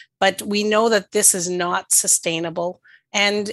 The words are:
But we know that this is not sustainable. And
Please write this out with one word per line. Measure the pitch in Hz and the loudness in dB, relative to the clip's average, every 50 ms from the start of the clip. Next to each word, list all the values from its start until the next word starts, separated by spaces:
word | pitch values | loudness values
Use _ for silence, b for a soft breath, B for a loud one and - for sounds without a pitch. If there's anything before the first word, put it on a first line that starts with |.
| B B B - | B B B 0
But | 190 190 185 - | 2 2 2 0
we | - 208 202 208 208 | -4 -4 -4 -2 0
know | 214 214 214 226 233 | 2 2 4 4 4
that | 226 202 196 - - | 2 2 0 -2 -2
this | 208 208 - - | 2 2 2 2
is | 185 170 180 | 2 -2 -4
not | 180 180 175 175 180 190 190 - - | -4 -2 -2 -2 -2 -4 -2 -2 -2
sustainable. | - - 185 - - - 175 165 165 170 170 165 180 170 180 180 _ b b b b b b - | 0 0 0 0 0 0 -2 -4 -4 -4 -6 -6 -6 -6 -6 -8 _ b b b b b b -2
And | 208 202 202 202 208 208 202 | 0 0 2 0 0 -4 -6